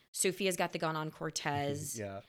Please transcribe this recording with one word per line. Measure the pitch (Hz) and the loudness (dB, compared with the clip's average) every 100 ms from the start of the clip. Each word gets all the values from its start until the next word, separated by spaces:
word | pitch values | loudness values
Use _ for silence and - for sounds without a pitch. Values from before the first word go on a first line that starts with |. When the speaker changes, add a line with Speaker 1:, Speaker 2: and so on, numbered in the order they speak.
| _ | _
Speaker 1:
Sophia's | - 196 180 190 180 | 2 2 4 2 2
got | 175 | 0
the | 175 | 2
gun | 165 156 | 0 0
on | 156 | -2
Cortez. | - 160 - 156 143 143 143 151 120 | -4 -4 -2 0 2 2 0 -4 -4
Speaker 2:
<laughs> | |
Yeah. | 101 98 | -6 -6